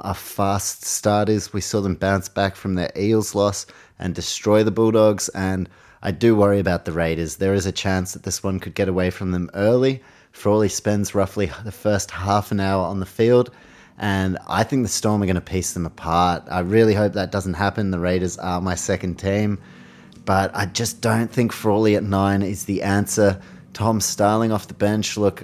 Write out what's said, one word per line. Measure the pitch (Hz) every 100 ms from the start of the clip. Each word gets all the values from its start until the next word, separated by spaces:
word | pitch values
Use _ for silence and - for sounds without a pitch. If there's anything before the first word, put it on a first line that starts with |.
are | 95
fast | 98 - - 98 101 - -
starters. | - - 104 104 104 107 -
We | 104
saw | - 110
them | 98 90
bounce | 95 98 -
back | - 98 -
from | 101 92
their | 82 -
Eels | 101 110 101
loss | 101 101 98 - - - -
and | 90
destroy | 87 85 - 107 107
the | 107
Bulldogs, | 101 113 110 107 101 -
and | - 95 95 90 - - _
I | 90
do | 92 117 107
worry | 101 101
about | 92 87
the | -
Raiders. | 80 82 80 80 -
There | 98
is | 98 95
a |
chance | 87 101 95 92
that | -
this | - -
one | 98 92
could | - -
get | 98
away | 92 92
from | - 95
them | 90 87
early. | 98 104 123 131 131 - - _
Frawley | - 107 104 104
spends | - - 104 98 101
roughly | 95 - 95 -
the | 107
first | - 107 101 -
half | - 92 101 101
an | 104
hour | 98 98 87
on | 98
the | 92
field, | - 113 123 123 - - - - -
and | 104 98 95 90 -
I | 90
think | 117 135
the | 107
Storm | - 110 107
are | 101
gonna | 90
piece | - 95 87
them | 90 82
apart. | - 85 85 87 85 -
I | 90
really | 90 110 110 101
hope | 104
that | 98 92
doesn't | 101 95
happen. | 85 101 95 98
The | 90
Raiders | 87 92 90 -
are | 92 90
my | 92
second | 87 - 92 92 87
team, | 98 101 107 98 - - - - - - -
but | 95 95 -
I | 98
just | 92 117 -
don't | 113 113 113
think | - 117
Frawley | - 110 104 110 104
at |
nine | 101 98 98 98
is | 98 104 -
the | 98
answer. | 98 101 98 - 101 95 - - -
Tom | - 110 110
Starling | - - 104 110 113
off | 107 -
the |
bench, | - 104 107 107 -
look, | 104 95